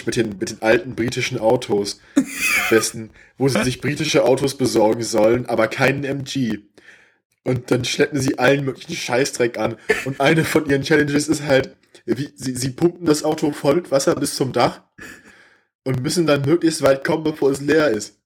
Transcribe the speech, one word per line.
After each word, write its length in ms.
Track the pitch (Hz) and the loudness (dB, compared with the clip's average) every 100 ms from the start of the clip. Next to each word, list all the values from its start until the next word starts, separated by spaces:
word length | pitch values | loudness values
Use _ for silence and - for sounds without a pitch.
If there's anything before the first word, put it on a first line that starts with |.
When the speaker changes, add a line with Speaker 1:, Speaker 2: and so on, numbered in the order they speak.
| - | -2
Speaker 1:
mit 100 | 117 | -2
den, 220 | 110 95 | -2 -4
mit 100 | 110 | -8
den 120 | 110 | -2
alten 320 | 110 123 135 104 | 2 2 0 -4
britischen 440 | 120 127 120 123 | -4 -4 -4 -2
Autos 600 | 110 123 - 101 101 - _ - | 2 2 0 -2 -2 -8 _ -4
Speaker 2:
<laughs> 540 | - - - - - | -4 -4 -2 -2 2
Speaker 1:
besten, 400 | 113 - 113 110 - - - | 2 2 -6 -14 -18 -18 -4
wo 100 | 135 | 0
sie 160 | 160 | 0
sich 180 | 170 123 | -2 -4
britische 420 | - 147 156 151 120 | -4 -4 0 2 4
Autos 320 | 131 139 - | 2 0 -2
besorgen 460 | 123 110 107 113 | 0 2 2 2
sollen, 420 | 107 110 107 127 127 | -2 2 4 2 0
aber 220 | 113 110 | 0 0
keinen 360 | - 135 139 | 0 0 0
M 200 | 135 139 | -4 -6
G. 360 | 131 139 117 104 - _ - - _ _ _ _ | -6 -4 -4 -4 -10 _ -20 -20 _ _ _ _
Und 260 | - 127 - | -4 -4 0
dann 160 | 123 120 | -2 0
schleppen 340 | - 147 143 | 0 0 0
sie 200 | 131 - | -2 2
allen 260 | 123 139 135 | 2 2 0
möglichen 300 | 123 - 175 | -8 -10 -10
Scheißdreck 640 | - 123 139 - 120 107 | -2 0 0 0 -2 0
an. 160 | 110 113 - 110 131 | -4 -4 -4 -4 -4
Und 140 | 135 | 0
eine 240 | 139 160 | 2 4
von 240 | 151 160 151 | 2 0 2
ihren 140 | 139 | 0
Challenges 460 | - 151 147 147 147 | 2 2 2 0 0
ist 160 | 151 | -2
halt, 320 | 147 135 - - _ - - | 2 2 2 -8 _ -12 -6
wie, 240 | 117 147 - | -4 -6 -8
sie, 200 | 135 123 | -8 -4
sie 160 | 131 | -6
pumpen 340 | 127 170 175 165 | 0 0 2 0
das 180 | 147 | 0
Auto 280 | 151 156 151 | 0 -2 -2
voll 240 | 143 151 170 | 0 0 0
mit 160 | 175 | 2
Wasser 240 | 135 175 147 | 0 2 0
bis 200 | 139 - | -2 -4
zum 160 | 135 | -2
Dach 280 | 120 147 - _ - - - - - _ _ _ _ | 0 0 0 _ -20 -20 -20 -20 -20 _ _ _ _
und 180 | 131 131 | -4 -4
müssen 240 | 135 175 156 | -2 0 2
dann 160 | 143 | 2
möglichst 400 | 135 170 165 156 | 2 2 2 2
weit 220 | 135 135 | 2 2
kommen, 200 | - 160 | 0 -2
bevor 280 | 156 151 139 | -2 0 0
es 100 | 135 | 0
leer 280 | 143 156 151 | 2 2 2
ist. 260 | 107 - _ | 0 -6 _